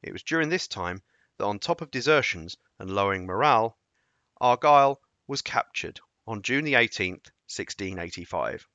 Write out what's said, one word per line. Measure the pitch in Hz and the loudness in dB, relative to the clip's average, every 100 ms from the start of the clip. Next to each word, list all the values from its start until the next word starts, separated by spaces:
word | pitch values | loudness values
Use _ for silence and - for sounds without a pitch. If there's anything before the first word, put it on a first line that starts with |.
It | - | -12
was | 92 | -12
during | - 160 151 | -4 -2 0
this | 180 - | -2 -4
time | - 87 95 _ _ _ _ | -6 -6 -6 _ _ _ _
that, | 101 | -4
on | 104 | -2
top | - 170 | -4 -4
of | 156 | -4
desertions | 131 120 151 123 90 82 - _ _ | -4 2 4 2 -4 -8 -16 _ _
and | 95 | -6
lowering | 98 98 95 92 | 0 0 0 -2
morale, | 95 147 120 113 _ _ _ _ _ _ _ | 0 4 4 2 _ _ _ _ _ _ _
Argyle | 123 123 151 143 139 139 _ _ - | 0 2 6 6 6 2 _ _ -10
was | 139 | -8
captured | - - - - - - _ _ - | -2 -2 -2 -6 -8 -12 _ _ -10
on | 107 | -8
June | 98 135 | -2 -2
the | 156 135 | 2 4
eighteenth, | 117 - 92 92 - _ _ | 2 0 -4 -4 -16 _ _
sixteen | - 101 - 95 92 | -10 -8 -6 -8 -6
eighty-five. | 85 - 87 85 58 62 - | -8 -10 -8 -4 -4 -6 -14